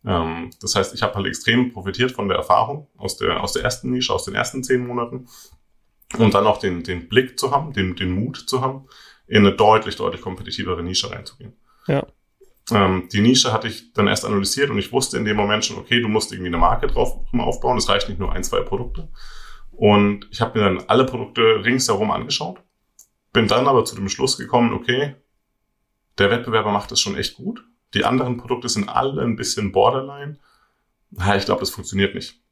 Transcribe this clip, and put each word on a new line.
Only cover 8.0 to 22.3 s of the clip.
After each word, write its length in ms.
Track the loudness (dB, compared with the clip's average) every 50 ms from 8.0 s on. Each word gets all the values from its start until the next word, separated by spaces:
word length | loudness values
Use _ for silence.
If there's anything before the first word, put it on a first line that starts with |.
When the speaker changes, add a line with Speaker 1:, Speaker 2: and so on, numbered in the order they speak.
| -4 -2
Speaker 1:
Mut 260 | 0 -2 -2 -4 -6
zu 240 | -8 -6 -4 -2 0
haben, 240 | -2 -2 -4 -6 -16 _ -20 -20 -20 -20 -20 _ _
in 180 | 2 4 6 6
eine 100 | 6 6
deutlich, 400 | 6 6 6 6 6 4 -2 -6
deutlich 280 | -4 -4 -4 -4 -4 -10
kompetitivere 580 | -10 -10 -10 -10 -10 -8 -8 -4 -4 -4 -4
Nische 300 | -4 -4 -4 -4 -4 -4
reinzugehen. 420 | -8 -12 -14 -16 -20 _ -20 -20 _ _ _ _ _ _ _
Speaker 2:
Ja. 180 | -2 -2 -2 -2 -6 _ _ _ _ _ _ -20 _ _ _ _ 2
Speaker 1:
Ähm, 360 | 4 4 4 4 2 0 -2 -2 2
die 80 | 4
Nische 320 | 6 6 6 6 4 2 0
hatte 140 | 0 -2
ich 260 | -4 -8 -10 -16 _ _
dann 140 | 2 2
erst 180 | 2 2 0 0
analysiert 460 | -2 -2 0 0 -2 0 0 0 0
und 80 | 0 -4
ich 120 | -4 0
wusste 260 | 0 -2 0 0 -4
in 80 | -4 -2
dem 120 | 0 0
Moment 260 | 0 2 2 2 0 0
schon, 140 | -4 -6
okay, 240 | -8 -4 0 0 0
du 60 | 0
musst 260 | 2 0 0 -2 -2 -8
irgendwie 140 | -8 -6
eine 100 | -4 2
Marke 300 | 4 4 4 4 4 2
drauf 280 | 2 2 2 2 0 0 -4 -4 -2
mal 120 | 0 0 0
aufbauen, 340 | 0 -2 0 0 0 0
es 100 | 2 2
reicht 220 | 2 2 0 0 -2
nicht 100 | -4 -4
nur 120 | -2 -2
ein, 120 | -2 -2 -2
zwei 180 | -2 -2 -2
Produkte. 460 | -2 -2 -4 -4 -4 -6 -8 -8 -8 -10 -12 -14 -14 -16 -14 -14 -14 -14 -16 -16 -16 -18
Und 560 | -4 2 6 6 6 8 6 4 2 -2 -8 -14
ich 100 | -4 -4
habe 160 | -4 -2 0
mir 80 | 2 2
dann 180 | 2 2 0 0
alle 180 | 2 4 4 4
Produkte 580 | 2 0 -6 -8 -6 0 4 4 6 4 4 2
ringsherum 460 | 2 2 2 2 0 0 0 2 0
angeschaut, 500 | 0 -2 -2 -4